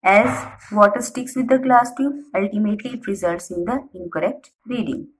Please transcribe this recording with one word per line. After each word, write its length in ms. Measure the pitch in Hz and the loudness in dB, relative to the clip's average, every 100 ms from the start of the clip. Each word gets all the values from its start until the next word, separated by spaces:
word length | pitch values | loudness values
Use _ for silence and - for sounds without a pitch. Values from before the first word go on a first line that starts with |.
As 440 | 185 202 247 - - - - | 6 4 4 -2 -10 -18 -6
water 320 | 208 208 240 | 4 4 4
sticks 320 | 240 - 247 | -4 -8 -8
with 140 | 262 247 | -4 2
the 100 | 262 | 2
glass 340 | 262 247 247 | 6 4 4
tube, 200 | - 277 277 - | -2 -4 -4 -6
ultimately 580 | 185 196 208 214 208 254 | -4 -2 0 -2 -2 -6
it 140 | 254 - | -10 -8
results 440 | 196 180 170 - | -2 -2 -2 -6
in 140 | 175 | -6
the 240 | 175 262 - | -4 -4 -6
incorrect 580 | 185 175 165 185 277 _ _ - | -14 -8 -4 -4 -4 _ _ -8
reading. 420 | 240 165 131 - | -6 -4 -6 -10